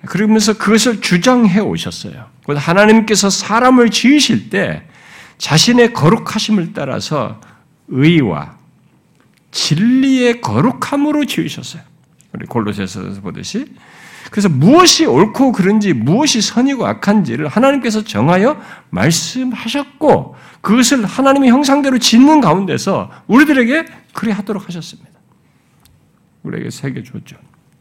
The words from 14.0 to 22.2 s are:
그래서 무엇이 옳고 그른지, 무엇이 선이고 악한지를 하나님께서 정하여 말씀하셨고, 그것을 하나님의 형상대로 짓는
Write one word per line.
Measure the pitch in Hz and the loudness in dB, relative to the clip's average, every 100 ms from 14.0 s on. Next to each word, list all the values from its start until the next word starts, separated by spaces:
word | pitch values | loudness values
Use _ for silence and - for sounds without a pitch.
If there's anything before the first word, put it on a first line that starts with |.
| - - - | -20 -20 -10
그래서 | - 196 | -2 0
무엇이 | 131 165 320 359 - 320 | 2 6 6 6 4 2
옳고 | 123 214 - 269 | 2 0 2 0
그른지, | 202 185 214 208 | 2 0 2 0
무엇이 | 131 117 202 302 240 | 0 0 0 0 0
선이고 | 196 226 262 269 131 | -2 0 0 0 -4
악한지를 | 107 - 208 160 120 151 | -2 0 0 0 -4 -4
하나님께서 | 202 269 277 240 220 | 2 2 2 -2 -4
정하여 | 214 101 139 180 214 202 - - _ | -4 -2 2 2 0 -2 -12 -20 _
말씀하셨고, | 160 120 165 - 254 254 220 226 277 285 _ 302 117 - - - _ | -2 0 0 -4 -6 -6 -6 -8 -8 -8 _ 2 2 0 -18 -20 _
그것을 | - 233 240 277 202 | 0 2 2 0 -2
하나님의 | - 269 277 269 | 0 2 4 4
형상대로 | 247 277 285 277 254 | 4 2 0 0 0
짓는 | - 233 | 2 6